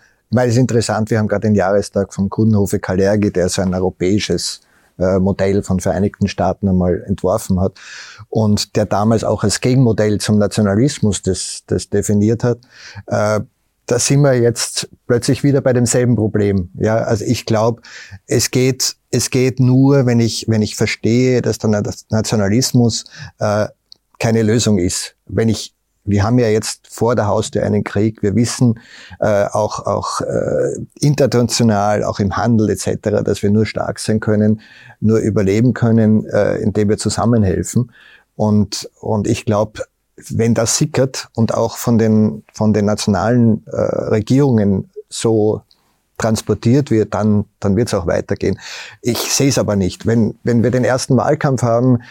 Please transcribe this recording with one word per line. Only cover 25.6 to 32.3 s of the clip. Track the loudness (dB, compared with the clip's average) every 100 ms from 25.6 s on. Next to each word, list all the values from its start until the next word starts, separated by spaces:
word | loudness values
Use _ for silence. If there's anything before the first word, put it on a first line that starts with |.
| -6 _ _ _
wir | -2 0
haben | 2 2
ja | 2
jetzt | 0 -2 -10 _
vor | -4 0 0
der | 0
Haustür | 0 -2 -2
einen | 0 -2
Krieg. | -2 -2 -2 0
Wir | -2
wissen, | 0 0 0 0 0 -6 -20 -20 -4
äh, | 0 0 0
auch, | -2 -4 -4 -4
auch, | -4 -4 -6
äh, | -4 -4 -2 -2 -2 -4 -12 -2
international, | 0 2 2 2 0 2 2 2 2 0
auch | -2 -2
im | -2